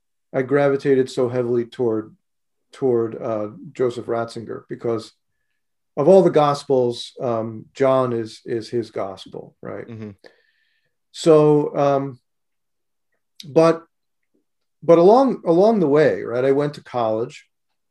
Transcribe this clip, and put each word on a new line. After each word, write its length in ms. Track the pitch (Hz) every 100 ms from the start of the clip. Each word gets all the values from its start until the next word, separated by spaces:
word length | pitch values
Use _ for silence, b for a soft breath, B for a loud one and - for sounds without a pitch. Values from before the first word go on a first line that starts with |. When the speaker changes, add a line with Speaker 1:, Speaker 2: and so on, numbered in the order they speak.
| _ _ _
Speaker 1:
I 100 | 135
gravitated 680 | 127 143 143 139 143 131 127
so 180 | - 123
heavily 380 | 127 120 123 117
toward, 500 | - 117 110 110 _ _ _ _ _ _
toward, 500 | - 135 120 113 -
uh, 280 | 127 107 107 165 180
Joseph 320 | - 127 120 110
Ratzinger, 580 | 117 113 117 113 120 -
because 420 | 131 117 113 - _ _ _ _ _ _ _ _ -
of 120 | 143
all 120 | 190
the 60 | 170
gospels, 840 | 151 147 143 - 131 120 120 - -
um, 460 | 127 113 113 113 -
John 380 | - 131 131 123
is, 300 | 117 113 - -
is 240 | 117 104
his 220 | 120 110
gospel, 640 | 113 98 95 - - - _
right? 260 | - 101 -
Speaker 2:
Mm-hmm. 220 | 110 107 98 b b b b b b b b _
Speaker 1:
So, 600 | - 170 156 151 147 151
um, 460 | 160 143 139 139 127 _ _ _ _ _ _ _ _ _ _ _ - 151
but, 380 | 135 165 165 - _ _ _ _ _ _ _ _ _
but 140 | 151 165
along, 460 | 180 240 269 175 185
along 340 | 170 208 220
the 80 | 151
way, 340 | 147 139 92
right, 200 | 107 120
I 80 | 135
went 220 | 139 147
to 100 | 147
college, 640 | - 123 113 110 135 - _ _ _ _ _